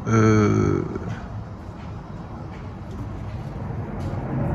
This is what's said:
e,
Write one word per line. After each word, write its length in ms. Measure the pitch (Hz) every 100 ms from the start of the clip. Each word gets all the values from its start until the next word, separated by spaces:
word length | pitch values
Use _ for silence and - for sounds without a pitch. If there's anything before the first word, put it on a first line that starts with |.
| -
e, 100 | 113 110 107 107 107 101 50 - - - - - - - - - - - - - - - - - - - - - - - - - - - - - - - - - - - - -